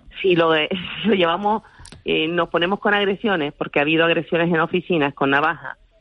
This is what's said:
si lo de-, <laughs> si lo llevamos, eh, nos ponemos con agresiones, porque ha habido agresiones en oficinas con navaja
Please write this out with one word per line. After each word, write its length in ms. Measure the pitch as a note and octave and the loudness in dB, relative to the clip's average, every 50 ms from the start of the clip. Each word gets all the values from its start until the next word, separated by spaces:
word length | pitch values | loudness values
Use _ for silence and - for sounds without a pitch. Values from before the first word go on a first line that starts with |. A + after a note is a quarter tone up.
| - - - - | -18 -20 -12 -2
si 140 | - F#3+ F3 | 0 2 4
lo 160 | E3 E3 E3 | 4 4 4
de-, 180 | D#3+ D#3 D3+ - G3 F3+ E3+ | 4 2 0 -2 -4 -6 -6
<laughs> 160 | - - D#3 | -10 -10 -4
si 60 | D#3+ G#3+ | 0 0
lo 60 | G3 | 2
llevamos, 480 | F#3+ E3+ E3 E3+ F#3 G#3 G#3 A3 G#3 - - - - - - - - - | 2 2 2 0 0 0 0 -2 -2 -4 -10 -20 -20 -20 -20 -20 -12 -4
eh, 220 | E3 E3 D#3 D#3 D#3+ | -2 -2 -2 0 -2
nos 200 | F3 E3+ E3+ - | 0 -2 -2 0
ponemos 320 | - E3 E3+ F#3 G3+ - | 0 0 0 0 -2 0
con 120 | - G#3+ G#3 | 0 0 0
agresiones, 580 | G3+ G3+ G3 G3 F3 - G#3+ F#3+ E3 C#3+ D3 | 2 0 0 -2 -2 -2 -2 0 0 -2 -4
porque 260 | - - - - - D3+ | -6 -8 -8 -2 0 0
ha 40 | |
habido 220 | C#3+ D#3 D#3+ D#3+ E3 | 0 2 2 2 2
agresiones 440 | E3+ E3 E3+ D3 - F3+ E3 E3+ F3 | 2 2 0 -2 -2 0 0 2 2
en 120 | F3 D#3+ | 2 2
oficinas 540 | E3 E3 - F3+ - - F3+ D#3 C#3+ C#3+ C3+ | 0 0 -2 -4 -2 0 0 0 0 0 0
con 160 | - C#3+ C#3 | 0 0 2
navaja 460 | C#3 C#3+ D3+ D#3+ E3 - C3+ C3+ - _ _ _ _ _ | 2 2 2 0 -2 -4 -10 -16 -16 _ _ _ _ _